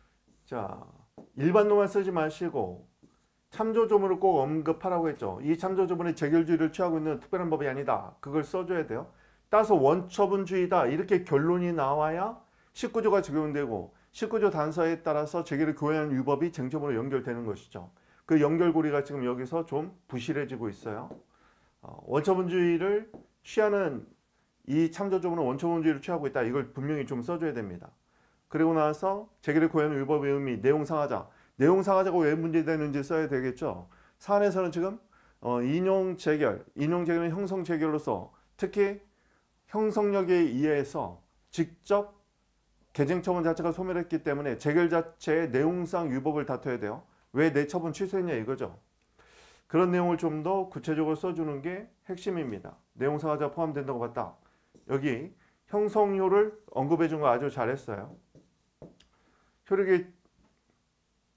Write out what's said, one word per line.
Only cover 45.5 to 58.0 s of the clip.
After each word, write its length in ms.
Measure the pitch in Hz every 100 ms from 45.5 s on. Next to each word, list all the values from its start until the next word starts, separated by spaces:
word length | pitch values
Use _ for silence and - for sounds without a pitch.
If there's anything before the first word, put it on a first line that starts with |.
내용상 600 | 123 151 180 170 180 165
위법을 340 | 131 139 151 143
다퉈야 340 | 127 143 123
돼요. 240 | 107 123 - _ _
왜 180 | 127 160
내 160 | 143 147
처분 240 | 180 165
취소했냐 420 | 156 190 190 180 131
이거죠. 440 | 107 131 110 85 _ _ _ _ _ - - _ _
그런 240 | 160 180
내용을 260 | 180 175 170
좀 240 | 170 151
더 260 | 156 196 185
구체적으로 460 | 147 143 156 156 156
써주는 460 | 185 165 156 143
게 280 | 151 185 226 _ -
핵심입니다. 720 | 180 202 180 135 101 90 - _
내용 260 | - 131 147
상하자 320 | 156 151 147
포함된다고 480 | 156 165 143 135 123
봤다. 380 | 117 120 95 - _ _ _ _ -
여기 480 | 135 143 120 165 - _ _ _
형성효를 880 | 208 214 214 208 196 190 196 214 214 -
언급해 380 | - 139 160 165
준 100 | 156
거 80 | 147
아주 220 | 120 139
잘했어요. 680 | 139 117 135 - 101